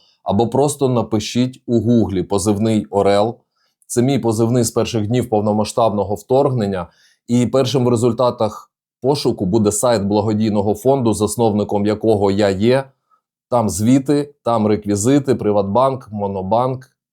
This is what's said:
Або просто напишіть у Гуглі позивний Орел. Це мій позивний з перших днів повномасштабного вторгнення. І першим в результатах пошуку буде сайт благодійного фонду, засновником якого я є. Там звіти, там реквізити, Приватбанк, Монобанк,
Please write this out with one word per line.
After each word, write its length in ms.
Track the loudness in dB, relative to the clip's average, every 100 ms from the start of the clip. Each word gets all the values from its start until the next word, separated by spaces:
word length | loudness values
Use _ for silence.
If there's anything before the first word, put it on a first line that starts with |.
| _ _
Або 240 | -2 0 0
просто 420 | 2 0 0 0
напишіть 720 | 0 -2 -4 -2 -2 -2 -4 -2
у 140 | 0
Гуглі 440 | 2 2 2 -2
позивний 640 | -2 -2 0 0 0 0 0
Орел. 520 | 0 2 2 0 -4 _ _ _ _ _
Це 140 | -2
мій 180 | 0 0
позивний 440 | 0 0 2 2
з 80 | 0
перших 360 | -2 -2 -2 -2
днів 220 | -2 0
повномасштабного 840 | 0 0 -2 -2 0 0 0 -4 -6
вторгнення. 720 | 0 0 2 0 -2 -4 -8 _ _ _ -2
І 180 | 0 2
першим 400 | 0 0 0 2
в 40 |
результатах 800 | 2 0 2 -2 0 -4 -4 -20 _ _ _
пошуку 440 | -2 0 -2 -2 0
буде 260 | 2 0
сайт 320 | 0 0 0
благодійного 720 | 0 0 0 0 0 0 -2 -2
фонду, 380 | 0 0 0
засновником 720 | 0 -2 0 0 0 -2 -2 -2
якого 460 | -2 0 2 2
я 180 | 2 0
є. 340 | 2 2 2 -2 _ _ _ _ _ -4
Там 200 | -2 0
звіти, 640 | -2 2 2 2 -2 -2 _
там 240 | -2 0 2
реквізити, 680 | 0 0 -2 2 2 2 -2
Приватбанк, 760 | 0 0 0 0 0 -2 -10
Монобанк, 800 | -8 -6 -6 -2 -2 0 -4 -12 _ _